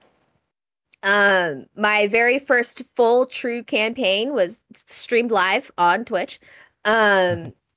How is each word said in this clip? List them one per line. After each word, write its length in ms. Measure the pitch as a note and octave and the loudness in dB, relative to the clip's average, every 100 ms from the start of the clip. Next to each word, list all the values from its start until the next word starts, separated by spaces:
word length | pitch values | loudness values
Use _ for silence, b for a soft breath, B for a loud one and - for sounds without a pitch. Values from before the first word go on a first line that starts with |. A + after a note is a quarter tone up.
| _ _ _ _ _ _ _ _ _ _ | _ _ _ _ _ _ _ _ _ _
Um, 640 | G3 G3+ G3+ F#3+ E3+ C3+ - - | 0 2 4 2 0 -6 -12 -4
my 320 | G#3 G#3+ G#3 | 0 2 2
very 300 | A#3 A#3+ C4 | 2 2 0
first 420 | C4+ B3 A#3 - B3+ - | 0 0 -2 -10 -6 0
full 280 | A#3 A#3+ B3+ | 2 2 0
true 360 | - B3 A#3+ | -4 -8 -8
campaign 720 | A3+ A#3+ A3 A#3+ G3+ G3 B3 | -4 -4 -2 -2 -2 -2 -2
was 260 | C4+ F3+ A3 _ | -2 -4 -6 _
s-, 100 | - - | -20 -16
streamed 420 | - - A#3 A#3+ | -14 -2 -2 0
live 400 | G#3 F#3 G#3 - - | 0 0 -2 -4 0
on 260 | F3 B3 | 2 0
Twitch. 360 | - G3 - - B B B _ | -2 -6 -6 -12 B B B _
Um, 680 | G#3 A3+ G#3 G3 F3+ F3 E3 - _ | 0 2 4 4 2 -2 -8 -18 _